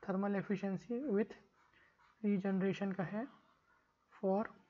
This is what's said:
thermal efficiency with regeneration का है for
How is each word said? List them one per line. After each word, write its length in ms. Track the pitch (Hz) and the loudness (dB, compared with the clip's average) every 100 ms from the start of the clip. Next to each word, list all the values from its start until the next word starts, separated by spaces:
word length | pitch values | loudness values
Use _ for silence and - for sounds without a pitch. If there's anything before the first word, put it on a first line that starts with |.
| - | -2
thermal 360 | 190 202 202 | -2 0 0
efficiency 640 | 170 202 196 185 - 240 294 196 | 0 -2 0 -4 -4 -4 0 0
with 240 | 214 - - _ _ _ - _ - _ | 0 -4 -20 _ _ _ -20 _ -20 _
regeneration 760 | 208 202 196 190 190 185 196 185 | 2 2 2 2 2 0 -2 -2
का 80 | |
है 220 | 160 208 262 - _ _ _ _ _ _ _ - | -2 -4 -6 -10 _ _ _ _ _ _ _ -4
for 240 | 190 190 226 - _ | 0 2 0 -8 _